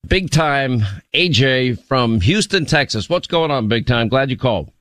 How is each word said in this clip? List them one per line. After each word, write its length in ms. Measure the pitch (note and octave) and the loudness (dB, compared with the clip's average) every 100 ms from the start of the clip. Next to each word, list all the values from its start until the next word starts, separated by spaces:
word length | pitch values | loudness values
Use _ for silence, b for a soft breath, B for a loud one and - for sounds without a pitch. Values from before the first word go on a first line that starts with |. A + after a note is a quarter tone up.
| - | -2
Big 220 | F#3 F3+ | -2 0
Time 540 | D#3 D#3 C#3 C3+ B2 G2+ G2 _ | 0 2 0 0 0 -2 -6 _
A 160 | C#3 F3+ | 0 2
J 440 | A#2 C3+ C3 B2+ | 2 2 2 0
from 480 | A2+ _ C3 A#2 A2+ | -4 _ 0 2 2
Houston, 440 | F#2+ G#3 - G3 | 2 2 0 -2
Texas. 440 | C#3+ D3+ C3 A2 - | 0 0 0 -6 -2
What's 160 | F3 | -4
going 240 | - E3+ D#3+ | -2 -2 0
on, 180 | C#3 G#2+ | -2 0
Big 200 | A2+ - | 0 0
Time? 200 | A#2+ A2+ | 0 2
Glad 220 | C3+ C3+ | 0 0
you 80 | B2 | -2
called. 340 | B2+ G2+ D2+ _ | -2 -2 -6 _